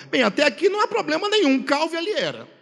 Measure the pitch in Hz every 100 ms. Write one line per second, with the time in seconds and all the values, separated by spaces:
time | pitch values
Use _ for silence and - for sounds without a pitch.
0 | - 269 220 285 294 294 370 415 440 427
1 | 311 320 403 427 294 269 208 285 330 330
2 | 339 320 165 113 117 -